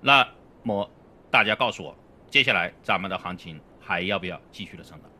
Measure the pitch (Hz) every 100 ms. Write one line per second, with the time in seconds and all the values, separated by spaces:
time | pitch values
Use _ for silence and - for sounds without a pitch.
0 | 135 139 127 - - - 117 101 - -
1 | - - - 127 107 107 123 - 143 -
2 | - - - 143 131 101 87 - - 101
3 | 95 92 87 90 - 78 - - - 87
4 | 92 101 92 85 - - 98 85 - 82
5 | - -